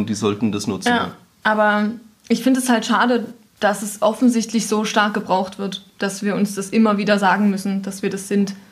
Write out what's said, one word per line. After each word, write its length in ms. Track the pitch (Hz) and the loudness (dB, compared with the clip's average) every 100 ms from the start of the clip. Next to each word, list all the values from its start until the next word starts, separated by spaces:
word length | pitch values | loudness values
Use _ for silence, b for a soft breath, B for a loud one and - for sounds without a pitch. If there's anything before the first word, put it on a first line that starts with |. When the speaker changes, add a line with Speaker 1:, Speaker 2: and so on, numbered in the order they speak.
Speaker 1:
die 120 | 101 | 0
sollten 360 | 104 107 104 113 | 0 0 0 -2
das 160 | 101 110 | -2 -4
nutzen, 220 | 95 240 | -2 0
Speaker 2:
Ja, 80 | 240 | 0
Speaker 1:
ja. 140 | - - _ _ | -2 -10 _ _
Speaker 2:
aber 460 | 214 214 208 208 214 233 - _ - | -2 2 2 2 -2 -4 -14 _ -2
ich 140 | 226 | 0
find 140 | 262 262 | 2 2
es 120 | 254 | 2
halt 180 | 233 214 | 0 2
schade, 400 | 208 240 233 208 - _ _ | 2 2 0 -2 -12 _ _
dass 220 | 202 202 | 0 0
es 200 | 208 - | -6 -2
offensichtlich 640 | 208 214 254 226 220 226 - | 0 4 2 2 0 -2 0
so 160 | 214 | -2
stark 300 | 214 226 208 | 0 0 0
gebraucht 440 | 214 - 185 190 - | 0 0 -2 -2 -6
wird, 240 | 196 - - _ | -8 -8 -16 _
dass 240 | 202 196 | -6 -4
wir 140 | 208 185 | -4 0
uns 180 | 202 | -2
das 160 | - 196 | -2 -2
immer 260 | 226 220 202 | 2 4 2
wieder 220 | 208 208 | 2 2
sagen 320 | 190 190 208 | 4 4 2
müssen, 320 | 196 202 196 | 0 -2 -4
dass 200 | 196 196 | -6 -6
wir 40 | 196 | -6
das 180 | 190 - | -6 -2
sind. 260 | 202 196 B B | 0 0 B B